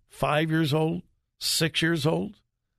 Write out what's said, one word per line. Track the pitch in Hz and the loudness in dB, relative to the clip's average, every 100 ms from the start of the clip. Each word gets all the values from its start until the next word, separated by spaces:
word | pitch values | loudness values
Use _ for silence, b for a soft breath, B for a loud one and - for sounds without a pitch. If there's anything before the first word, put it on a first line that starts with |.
| _ | _
five | - 139 151 160 | -4 0 0 2
years | 160 160 | 2 2
old, | 151 160 175 - _ _ - | 2 0 -2 -8 _ _ -8
six | - - 165 - | -4 0 0 0
years | 165 170 147 | 0 2 2
old. | 165 196 - _ _ _ | 0 -2 -10 _ _ _